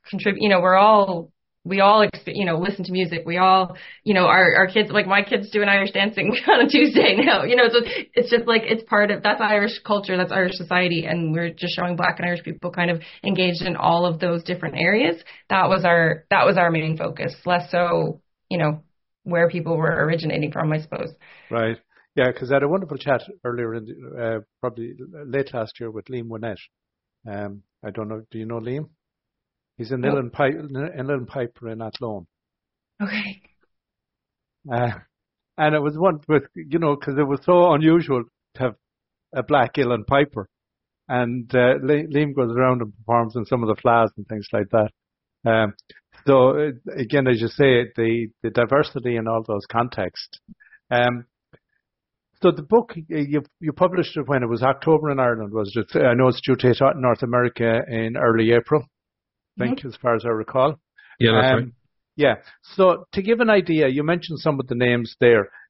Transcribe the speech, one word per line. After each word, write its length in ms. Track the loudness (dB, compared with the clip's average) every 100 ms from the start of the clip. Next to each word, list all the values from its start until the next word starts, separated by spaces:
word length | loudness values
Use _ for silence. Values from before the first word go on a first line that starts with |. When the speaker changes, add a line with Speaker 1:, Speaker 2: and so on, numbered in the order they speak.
| -12
Speaker 1:
contrib-, 260 | -4 -4 0
you 100 | 2
know, 100 | 4
we're 160 | 4 6
all, 560 | 6 6 4 -2 -10 _ _ _
we 160 | -6 2
all, 240 | 4 6
exp-, 200 | 4 0 -10
you 120 | -4 -2
know, 120 | -2
listen 260 | -4 -6 -6
to 60 |
music. 300 | -2 -2 -4
We 140 | -6 0
all, 400 | 4 4 2 -6 -20 -10
you 120 | 0 2
know, 100 | 4
our, 300 | 6 6 4
our 120 | 2
kids, 220 | 2 0
like, 140 | 0 2
my 160 | 0
kids 300 | 2 -4 -2
do 100 | -2
an 80 | 2
Irish 220 | 2 0
dancing 440 | -2 -2 -2 -2 0
<laughs> 60 | 2
on 140 | 4 4
a 20 |
Tuesday 500 | 4 4 4 4 4
now, 200 | 2 2
you 120 | 2 4
know, 100 | 4
so 100 | 2 0 -6 -4 -2
it's 160 | 0
just, 160 | 0 2
like, 160 | -2 0
it's 160 | -4 0
part 220 | 0 2
of, 100 | 0
that's 180 | -2 0
Irish 400 | 0 0 0 -6 -4
culture, 320 | -4 -2 -2
that's 140 | -2
Irish 240 | 0 -2 -4
society, 500 | -4 -2 0 -2 -4
and 260 | -4 -2
we're 200 | -4 -6
just 220 | -8 -8 -6
showing 200 | -4 -2
Black 180 | -4 -4
and 80 | -6
Irish 140 | -6
people 280 | -8 -10 -10
kind 180 | -4 -2
of 100 | -4 -8 -10
engaged 380 | -4 0 0 -2
in 140 | -6 -2
all 320 | 0 2 0
of 120 | -2
those 240 | -2 -4
different 300 | -6 -8 -8 -2
areas. 420 | 0 2 0 -2 -10 -20 _
That 180 | 0 2
was 160 | 2 4
our, 400 | 4 2 -2 -2
that 160 | 2 4
was 100 | 4
our 140 | 2
main 260 | 0 -2 -4
focus, 380 | -6 -6 -10 -8 -4
less 240 | -4 -2
so, 520 | -2 0 0 -2 -6 _ _ _
you 80 | -2
know, 240 | -2 -4 -10 _ _ _
where 280 | -6 0 0
people 260 | 0 -4 -2
were 260 | -2 0
originating 480 | -2 -2 -4 -4 -4
from, 220 | -4 -4
I 60 | -4
suppose. 280 | -6 -10 -12 -14 -20 -20 -8
Speaker 2:
Right. 260 | -4 -4 -4 _ _ _ -2
Yeah, 160 | 0
'cause 180 | -2 -2
I 40 | 0
had 80 |
a 40 | 0
wonderful 300 | -2 -6 -8
chat 240 | -4 -4 -4 -12 -8
earlier 300 | -6 -6 -8
in 100 | -12
the, 360 | -16 -16 -8
uh, 180 | -6 -6 -10 _
probably 340 | -10 -8 -12 -14 -20 -18 -6
late 280 | -6 -4
last 260 | -6 -8 -10
year 100 | -12
with 140 | -12 -12
Liam 220 | -12 -10
Winnett. 300 | -10 -10 -12 -16 _ _ _ _ _ -14
Um, 360 | -10 -10 -14 _ _ -14
I 60 |
don't 180 | -10 -10
know, 140 | -12 -14
do 80 | -14
you 60 | -10
know 140 | -10
Liam? 300 | -8 -10 -10 _ _ _ _ _ _ _ _ -16
He's 140 | -10
an 100 | -4
Speaker 1:
No. 140 | -2 -4
Speaker 2:
Uilleann 180 | -4
Pi-, 140 | -2 -2
an 220 | -2 -10
Uilleann 540 | -10 -10 -10 -6 -6 -6
Piper 420 | -8 -10 -10 -14
in 120 | -12
Athlone. 440 | -12 -10 -10 -10 -14 _ _ _ _ _ _ _
Speaker 1:
Okay. 400 | -8 -8 -10 -14 _ _ _ _ _ _ _ _ _ _ _ _ -8
Speaker 2:
Uh, 200 | -4 -2 -4 -14 _ _ _ _ -2
and 180 | 0 2
it 40 |
was 160 | -2 0
one 220 | 0 0 0
with, 160 | 0 0 -10
you 240 | -6 -2
know, 160 | 0 -2
'cause 200 | -4 -2
it 100 | -2
was 160 | -2
so 300 | 2 4 6
unusual 500 | 4 4 4 2 -2 -4 _ _ -6
to 60 |
have 120 | -6 -6 _ _ _ _ _
a 100 | -8
Black 320 | 0 2 2 0
Uilleann 300 | 0 -2 0
Piper. 440 | 2 2 -4 -12 _ _ _ _ _ -6
And, 460 | -4 -2 -4 -2 2
uh, 200 | 4 2
Li-, 260 | 0 0 0
Liam 280 | -2 -2 -2
goes 160 | -2 2
around 260 | 2 2
and 120 | -4 -10
performs 380 | -2 0 0 -6
in 100 | -4
some 180 | -2
of 60 | 0
the 120 | 0
flas 300 | 2 2 2 -2
and 100 | -12
things 200 | -12 -6
like 160 | -6 -2
that. 200 | 0 -2 -4 _ _ _ _ -2
Um, 280 | 0 0 -4 _ -20 _ _ 2
so, 300 | 6 6 2
uh, 120 | -2 -6 -12 -10
again, 300 | -2 0 2
as 120 | 0
you 60 | -2
say, 380 | 2 4 4 0 -2
the, 320 | -2 -2 -4 -8
the 60 | -4
diversity 640 | -2 0 0 0 -4 -6 -4
in 120 | -2
all 160 | -4 -4
those 180 | -6 -4
contexts. 720 | -2 -2 -4 -8 -8 -18 -20 _ -20 _ _ _
Um, 340 | 0 2 0 -10 _ _ _ _ _ _ _ _ _ _ _
so 100 | 0
the 100 | 0
book, 300 | 2 0 0 -8
uh, 200 | -8 -6
you, 260 | -2 -2 -4 _
you 140 | -8
published 420 | 0 0 0 -4 -4
it 100 | -2
when 160 | -2
it 60 | 0
was 120 | 0
October 460 | 0 0 2 2 2
in 80 | 0
Ireland, 320 | 0 0 -4
was 220 | -6 -4 -4
it? 200 | -2 2
I 140 | 2
know 140 | 4 2
it's 140 | 2
due 140 | -2 2
to 100 | 2
hit 100 | 4 2 2
North 280 | 0 0
America 580 | 0 0 0 0 0 0 -2
in 280 | -6 -6 0
early 340 | 2 2 4
April, 320 | 2 2 -2 -2 _ _ _ _ _ _ -6
I 60 | -4
think, 140 | -4
Speaker 1:
Mm-hmm. 80 | -8
Speaker 2:
as 60 | -4
far 180 | -2 0
as 100 | -2
I 40 |
recall. 500 | -4 -2 0 0 -2 _ _ _ _
Speaker 3:
Yeah, 120 | 4
that's 140 | 4 4
Speaker 2:
Um, 60 | 2
Speaker 3:
right. 140 | -2 -12 _ _ _ 0
Speaker 2:
yeah. 200 | 2 2 -6 _
So 440 | _ 2 2 2 -4
to 80 | -6
give 180 | -2 0
an 80 | 4
idea, 380 | 2 2 2 2
you 140 | 0
mentioned 360 | -2 -4 -4 -4
some 200 | -2 -2
of 80 | -4
the 80 | 0
names 400 | 2 0 -2 2
there. 300 | 4 6 2 -8